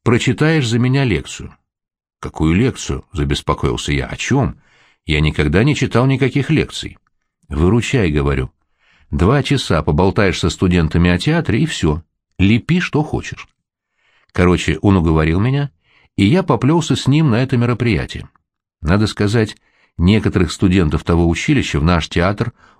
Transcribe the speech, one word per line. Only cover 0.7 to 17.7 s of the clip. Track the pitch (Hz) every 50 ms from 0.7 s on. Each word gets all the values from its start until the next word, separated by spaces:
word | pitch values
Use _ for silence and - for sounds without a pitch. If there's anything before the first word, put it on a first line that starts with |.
| 113 120
меня | 120 127 131 143 139
лекцию». | 123 92 71 67 - - - 69 - - _ _ _ _ _ _ _ _ _ _ _ _ _
«Какую | - 71 - - 80 80 85
лекцию?» — | 95 123 127 - - - - 71 - - _ -
забеспокоился | 76 73 69 69 - - - 73 - - 67 60 - - - 73
я. | 67 62 -
«О | - -
чем? | - - 120 143 117 73 - - _ _ _ _ _ _ _ _ _
Я | - 76 73
никогда | 78 76 - - 76 73 73 92 117
не | 147 135
читал | - 139 104 - 117 127 135
никаких | 135 127 139 131 - 143 131 -
лекций». | 160 123 - - - - - - - - _ _ _ _ _ _ _ _ _ -
«Выручай», — | 71 73 82 90 107 120 107 - - 131 101 85
говорю. | 73 73 69 71 69 67 65 64 - _ _ _ _ _ _ _ _ _ _ _
«Два | - 71 82 98 131 147 135
часа | - 143 - - - 101 78
поболтаешь | 76 - 78 76 90 98 - - 104 92 82 -
со | - 85
студентами | - - 98 90 87 90 82 78 - 87 87 87
о | 87 90
театре, | - 151 156 170 - - 98 117
и | 160
все. | 156 - - - 80 76 82 - _ _ _ _ _ _ -
Лепи, | 92 98 113 117 - - 165 180
что | 165 - - -
хочешь». | 147 - - 117 - - - - - - _ _ _ _ _ _ _ _ _ _ _ _ _ _ _ _
Короче, | - - 90 90 90 82 - - 78 -
он | - 104 98 92
уговорил | 80 80 80 78 78 78 82 92
меня, | 104 127 135 143 143 139 - _ _ _ _ _ _ _ _ -
и | 98
я | 101 143 190 190
поплелся | - 135 107 - 131 160 170 160 - 135
с | - - -
ним | 139 156 165 147
на | 107 113
это | 131 131 -
мероприятие. | 120 120 117